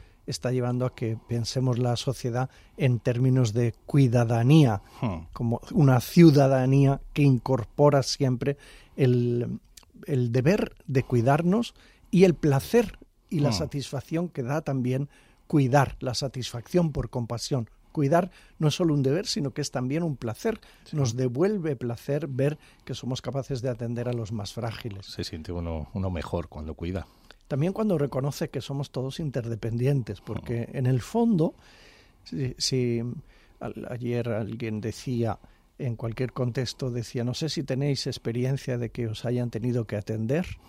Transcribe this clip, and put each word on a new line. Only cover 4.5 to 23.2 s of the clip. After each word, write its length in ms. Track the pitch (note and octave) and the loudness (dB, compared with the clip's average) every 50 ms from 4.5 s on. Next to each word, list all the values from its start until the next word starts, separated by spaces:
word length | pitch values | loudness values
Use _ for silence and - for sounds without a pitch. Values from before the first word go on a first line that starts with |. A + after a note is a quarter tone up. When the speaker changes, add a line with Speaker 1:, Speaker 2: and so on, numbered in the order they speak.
| D#3 D#3+ C#3+ A#2 G#2 G2 - - - - | 8 8 8 6 4 0 -4 -10 -10 -6
Speaker 2:
Hmm. 260 | C3 A2 F2 D#2 D#2+ - | -4 -4 -4 -6 -8 -12
Speaker 1:
como 280 | - - A#2+ A2+ A#2 - - - | -8 -4 -2 -2 -2 -4 -4 -2
una 260 | - G3 D3 C3 B2+ A#2 | 2 4 6 6 6 4
ciudadanía 1000 | - - - F3 E3+ D#3+ C#3 C#3+ C#3 C3+ C3+ C3 B2+ C3 C3+ C#3 C#3 C3+ C#3 - - - - | 2 4 8 10 10 10 10 8 6 4 4 4 4 4 4 6 6 4 2 0 -4 -6 0
que 80 | D#3+ | 2
incorpora 800 | C#3+ C#3 B2+ A2+ - - C3 A2+ G#2 - - - D3 D3 C#3+ C#3 | 4 4 4 4 2 0 0 0 -2 -2 2 4 6 6 6 4
siempre 540 | - - - - C#3+ B2+ B2+ A#2 A#2 C#3 C#3 - - - - - - - - | 2 0 -2 0 0 0 0 0 -2 -4 -4 -4 -8 -20 -20 -20 -20 -8 0
el, 600 | - C#3 B2 B2 B2 A#2+ A#2+ A#2+ A#2+ A#2 A#2 - - - - - - - _ - - - | 2 4 4 4 4 2 2 0 0 -2 -4 -6 -8 -12 -16 -20 -20 -20 _ -20 -14 -6
el 240 | - D3 B2+ B2 A#2 | -4 -2 0 0 0
deber 460 | A#2+ C3 A#2+ D#3+ G3+ A3+ - - - - - | 0 2 2 2 2 2 0 -4 -8 -10 -6
de 160 | - B2+ C3+ | -2 -2 -2
cuidarnos 720 | - - B2+ A#2 A2+ C3 C#3+ D#3+ E3+ F3 G3 A#3 A#3+ - - _ - - _ _ _ _ | 0 2 0 2 4 4 2 2 2 2 2 0 0 -4 -8 _ -20 -20 _ _ _ _
y 140 | - F3 G3 | 4 6 6
el 100 | F3+ D3 | 6 6
placer 640 | - - D3+ C3+ C3+ - - - A#3+ A3+ - - - - _ _ _ _ - | 4 2 2 2 2 2 2 2 2 2 2 -4 -14 -20 _ _ _ _ -4
y 120 | G3+ D3 | 0 2
la 80 | C#3+ C#3 | 2 2
Speaker 2:
Hmm. 40 | G#2+ | 2
Speaker 1:
satisfacción 760 | - D3+ - - C#3+ B2 - - B2+ - - D#3 E3 F3+ D#3+ | 0 -2 -4 -6 -6 -6 -6 -8 -8 -6 -4 -4 -4 -4 -4
que 140 | - D3 | -6 -6
da 180 | A#2+ A#2+ D3+ D#3 | -4 -4 -4 -4
también 480 | D3+ D3+ C3+ C3 B2 B2 B2+ C3+ C#3+ - _ _ _ _ _ _ _ | -2 -2 -2 0 0 0 0 -2 -4 -6 _ _ _ _ _ _ _
cuidar, 500 | - - D3 C3+ A#2+ C3 C#3+ C3 - - - | 2 4 4 4 6 6 4 4 2 -2 -6
la 140 | C3 C3 A2+ | -6 -6 -4
satisfacción 800 | - D3 B2+ - C3 A2+ - - A#2 - - - F3 E3+ D#3 | -4 -6 -6 -6 -8 -8 -8 -10 -12 -6 -2 0 2 2 0
por 160 | C3 - A2 G#2+ | 0 -4 -6 -4
compasión. 580 | - B2 A#2 - A#2+ A2+ - - D3 B2 A2 - _ _ _ _ | -4 -6 -6 -6 -6 -8 -4 -4 -2 -2 -4 -6 _ _ _ _
Cuidar 400 | - D#3 C#3+ C#3 E3 E3+ E3+ F3+ - - - - _ - | -2 0 2 4 4 2 2 0 -6 -16 -20 -14 _ 0
no 80 | D#3 D3 | 0 0
es 60 | - | 2
solo 200 | - F3+ D#3+ D3 | 2 2 2 2
un 80 | D3 | 2
deber, 240 | C3 C3 C#3+ F#3 B3 | 2 2 2 0 -2
sino 260 | - - G#3+ C#3+ C3 | -4 -4 -4 -4 -4
que 100 | - D#3 | -4 -6
es 100 | C#3 - | -6 -4
también 320 | - B2+ B2+ B2+ C#3+ E3 F3 | -4 -4 -4 -2 -2 -2 -2
un 120 | D#3+ C3 | -4 -4
placer. 440 | - B2 A2+ G#2+ - - A3+ G#3+ - - - - _ - | -4 -6 -8 -6 -4 -4 -4 -4 -4 -8 -20 -20 _ -14
Speaker 2:
Sí. 120 | - E3 | -6 -2
Speaker 1:
Nos 200 | D3+ C3+ A2+ A2+ | 0 0 0 0
devuelve 580 | B2+ C3 B2+ A#2 C#3 F3+ G3+ A3 G3 D#3 D#3+ C3+ | 0 -2 0 0 2 0 2 0 0 -2 -4 -4
placer 540 | - B2+ A#2+ A#2+ - - - C#3+ D3 E3 D3+ | -4 -4 -6 -6 -6 -4 -4 -4 -2 -4 -4
ver 280 | C3 B2+ C3+ D3 D#3 - - - - _ - | -2 0 0 0 0 -4 -10 -20 -20 _ -12
que 100 | - B2 | -12 -10
somos 260 | - - A#2+ C3 - | -8 -6 -6 -6 -6